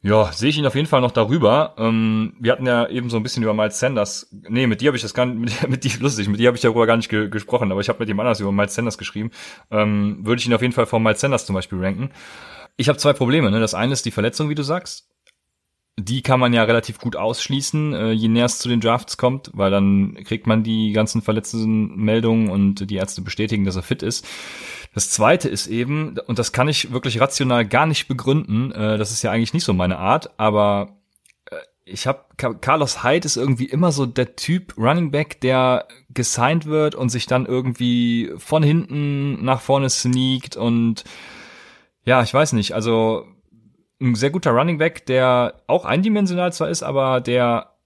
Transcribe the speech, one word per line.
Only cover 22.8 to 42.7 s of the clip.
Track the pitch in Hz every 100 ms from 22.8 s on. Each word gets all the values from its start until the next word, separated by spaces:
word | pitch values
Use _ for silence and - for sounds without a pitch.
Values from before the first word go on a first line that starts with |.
| 101
die |
Ärzte | 98 95 -
bestätigen, | 98 - 104 107
dass | 98
er | 92
fit | - 78
ist. | 101 - - - - - - - -
Das | - -
zweite | - 110 180 139
ist | 101 -
eben, | 113 123 151 156 - -
und | 117
das | 113
kann | - 143
ich | 147 -
wirklich | 123 131 110
rational | 135 - 127 123
gar | 107 120
nicht | 160 151 -
begründen, | 127 123 147 - 110 135
äh, | - 107 107
das | 104
ist | 113
ja | 113
eigentlich | 110 117
nicht | 165
so | -
meine | 92 90 82
Art, | 92 147 - -
aber, | 107 104 104 101 101 _ _ _ _ _
äh, | - 82 - _
ich | - 98 131
hab, | 135 _ -
Ca-, | 127
Carlos | 110 127 156 139 -
Hyde | 123 165
ist | 165 120
irgendwie | 139 120
immer | 135 147 175
so | 139
der | 127 117 123 -
Typ | - 175 180 -
Running | 117 165 160
Back, | 143 151 -
der | 127 131 127 127 - - _
gesigned | - 120 - 123 165
wird | 151 156 151
und | - 123
sich | 120 -
dann | 127
irgendwie | 127 127 131 120 123 120 120 117 95 -
von | - 156
hinten | 147 165 - 147 147 143 143 131
nach | 127 131
vorne | - 139 135
sneakt | - 127 127 131 131 -
und | - 117 117 117 110 - - - - - - - - _ _
ja, | - 127
ich | 113
weiß | 135 156
nicht, | 117 98